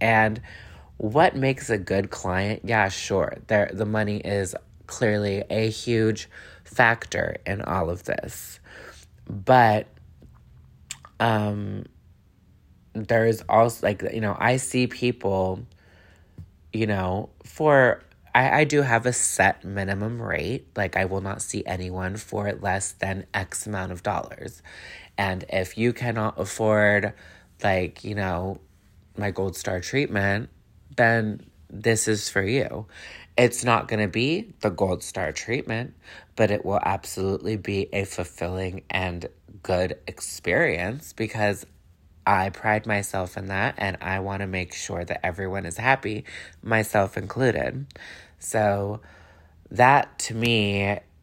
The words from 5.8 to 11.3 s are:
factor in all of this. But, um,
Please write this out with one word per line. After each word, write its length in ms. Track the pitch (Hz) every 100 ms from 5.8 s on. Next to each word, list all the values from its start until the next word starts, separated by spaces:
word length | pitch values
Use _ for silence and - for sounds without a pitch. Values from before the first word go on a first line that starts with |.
| - 113 110 107 - - - -
factor 720 | - - 117 117 - 87 - - -
in 160 | 101
all 260 | - 92 82
of 140 | 87
this. 560 | - - - - - - - - - - - - -
But, 580 | 104 95 127 113 107 - - - - - - - - - - - - - -
um, 640 | 113